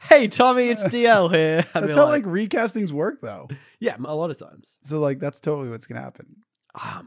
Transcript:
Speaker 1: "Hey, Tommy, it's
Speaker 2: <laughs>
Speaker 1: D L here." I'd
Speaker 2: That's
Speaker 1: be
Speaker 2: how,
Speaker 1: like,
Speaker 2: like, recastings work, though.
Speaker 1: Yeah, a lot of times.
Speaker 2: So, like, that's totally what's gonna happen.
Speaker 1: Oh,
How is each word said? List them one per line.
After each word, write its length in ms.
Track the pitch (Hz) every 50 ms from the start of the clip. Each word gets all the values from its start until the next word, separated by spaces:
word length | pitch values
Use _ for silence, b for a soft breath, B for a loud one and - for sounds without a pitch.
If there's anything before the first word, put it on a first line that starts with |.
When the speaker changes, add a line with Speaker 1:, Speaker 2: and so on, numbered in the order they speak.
| - -
Speaker 1:
"Hey, 180 | 330 294 247 202
Tommy, 420 | - - 247 254 247 247 247 240
it's 140 | 240 214 202
Speaker 2:
<laughs> 60 | 190
Speaker 1:
D 180 | 233 240 233 233
L 220 | 226 202 180 170
here." 300 | 185 160 160 156 160 165 175 - -
I'd 100 | 165 -
Speaker 2:
That's 40 | -
Speaker 1:
be 60 | - 285
Speaker 2:
how, 60 | 294
Speaker 1:
like, 200 | 302 302 294 220
Speaker 2:
like, 80 | 196 170
recastings 580 | 190 220 196 - 254 226 233 - 226 202 175
work, 300 | 143 143 160 208 277 -
though. 260 | - 113 104 92 - 127 139 135 B B B _
Speaker 1:
Yeah, 160 | 226 233 - 117 123
a 100 | 147 151
lot 140 | 151 165 175
of 80 | 143 -
times. 400 | - - - - _ - - _ _
Speaker 2:
So, 160 | 139 147 156
like, 200 | 151 143 139 135
that's 200 | 143 143 - -
totally 300 | - 156 151 143 135 123
what's 160 | 117 117 -
gonna 160 | - 120 117
happen. 340 | 131 127 - - - _ - 208 220 _ _ _ _ _ - -
Speaker 1:
Oh, 200 | - 165 160 - -